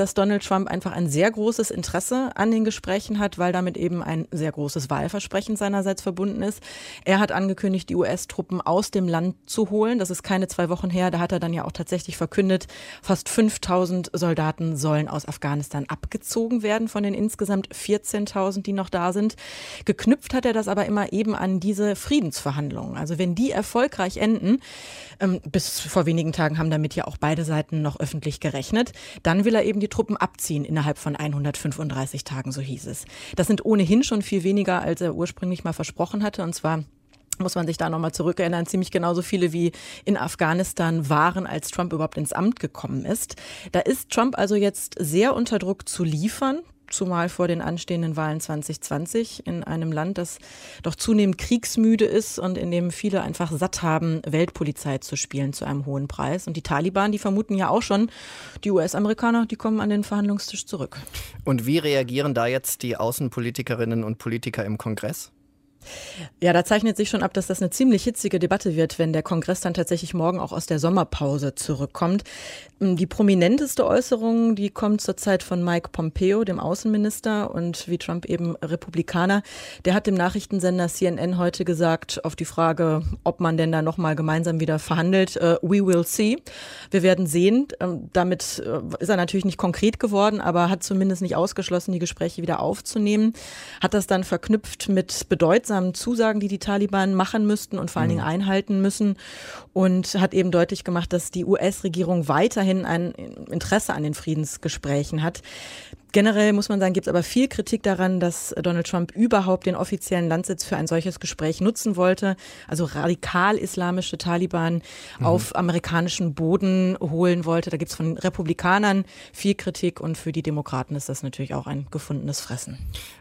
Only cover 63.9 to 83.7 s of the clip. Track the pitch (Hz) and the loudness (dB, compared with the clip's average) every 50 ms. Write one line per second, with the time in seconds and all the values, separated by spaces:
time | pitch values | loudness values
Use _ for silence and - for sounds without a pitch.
63.9 | 113 113 110 107 110 - - 120 117 117 - 120 - - 104 104 107 104 - 113 | 0 0 -2 -2 -4 -6 -4 -4 -4 -4 -4 -4 -4 -4 -4 -4 -4 -4 -4 -6
64.9 | 107 101 - 117 165 - - - _ _ _ _ _ _ _ _ _ _ - - | -4 -4 -4 -6 -6 -8 -12 -16 _ _ _ _ _ _ _ _ _ _ -20 -18
65.9 | - - - - - 180 160 - - _ 170 175 170 175 175 - 214 214 214 226 | -16 -16 -14 -14 -14 -14 -14 -16 -4 _ 4 4 4 4 4 4 2 2 4 2
66.9 | 196 - 208 - - 196 180 190 - 196 175 - 180 - 185 175 - - 262 262 | 2 0 0 0 0 0 0 0 0 -2 -2 -2 -2 -2 -2 -2 2 4 4 6
67.9 | 220 190 - 240 226 - - 196 - 170 180 170 190 202 - 190 156 165 160 156 | 6 4 2 0 -2 -2 -2 0 0 0 2 2 2 0 0 0 2 2 2 2
68.9 | - - 165 160 160 156 - - 180 165 - - 185 - - 180 170 180 - - | 2 0 0 0 0 0 -2 0 -2 0 0 0 -2 -2 -2 -2 0 -2 0 0
69.9 | 175 165 170 - 185 170 160 175 180 180 - - - 170 - - 165 147 147 170 | -2 -2 -2 -4 -2 0 0 0 0 0 -4 -4 -6 -6 -2 -2 0 2 2 4
70.9 | 190 190 151 - - - 147 139 143 139 143 135 - - - - 147 127 190 - | 4 4 2 2 -2 -2 0 0 0 0 -2 -2 -4 -4 -4 -4 -2 -2 -4 -6
71.9 | - - 175 170 190 202 - - - - - - - - - - _ - 202 190 | -2 0 2 2 2 0 -2 -6 -12 -16 -14 -14 -16 -16 -18 -18 _ 0 2 2
72.9 | 180 160 185 - - - 208 202 190 180 175 185 247 294 294 262 - - - - | 2 2 0 0 2 4 6 6 6 6 6 6 6 4 2 0 0 2 2 4
73.9 | - 240 254 - 254 220 220 226 226 233 233 226 220 196 202 196 - - 220 208 | 4 2 2 2 0 0 2 2 2 4 4 2 2 2 -2 -4 -2 0 0 2
74.9 | 214 208 - - 185 - - 202 190 185 - - 185 175 175 175 175 170 - - | 2 2 0 -2 -4 -2 0 2 2 2 0 -2 -2 0 2 2 0 0 -2 -4
75.9 | - - 160 160 - - 190 190 202 220 226 190 175 - - 151 190 - - 220 | -4 -4 -4 -2 0 2 2 4 4 2 2 0 -2 -2 -2 -2 -2 0 0 2
76.9 | 214 208 208 214 208 - - 220 214 208 202 - - 165 170 175 165 - - 170 | 2 2 2 0 -2 -2 -2 0 0 0 -2 -2 -4 -2 -2 -4 -4 -6 -4 -4
77.9 | 175 170 - - 170 175 - - 170 165 170 170 160 - 175 151 170 - - - | -4 -4 -2 -4 -6 -4 -4 -2 -2 -2 -2 -2 -4 -4 -4 -4 -4 -6 -6 -4
78.9 | - 165 160 - - 170 180 190 196 202 - - - - - - - - - 180 | -4 -4 -2 0 0 0 2 4 2 2 0 -4 -10 -16 -16 -16 -12 -4 0 2
79.9 | 185 208 - 214 196 180 175 185 - 208 - - 202 190 175 180 180 180 175 170 | 2 2 2 2 2 2 2 0 0 -4 -4 -4 -2 0 2 2 2 2 0 0
80.9 | - - 190 175 165 107 160 180 180 175 175 175 - - 180 180 170 156 175 165 | 0 0 0 0 2 0 -2 0 0 2 0 0 0 0 0 0 2 2 4 2
81.9 | 165 165 - - - - - 160 - - 170 - - 165 165 160 156 165 170 160 | 2 2 -2 -6 -8 -6 -6 -6 -4 -6 -6 -4 0 2 2 2 4 2 2 2
82.9 | 156 160 160 - - - - 175 170 - 175 160 165 160 160 165 | 2 2 0 -2 -4 -2 -2 -2 0 0 0 2 2 2 2 2